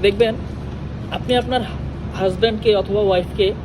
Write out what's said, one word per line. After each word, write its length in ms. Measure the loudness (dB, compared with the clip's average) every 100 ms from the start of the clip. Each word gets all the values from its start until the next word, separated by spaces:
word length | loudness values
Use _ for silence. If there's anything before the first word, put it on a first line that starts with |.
দেখবেন 300 | 2 4 2 2 -6 -8 -8 -8 -8 -8 -8 -6
আপনি 160 | 0 0
আপনার 200 | 2 -2 -2 -6 -8 -6 -8 -2
হাজব্যান্ডকে 520 | 0 2 2 2 2 2
অথবা 220 | 2 2
ওয়াইফকে 420 | 4 2 0 0 0 0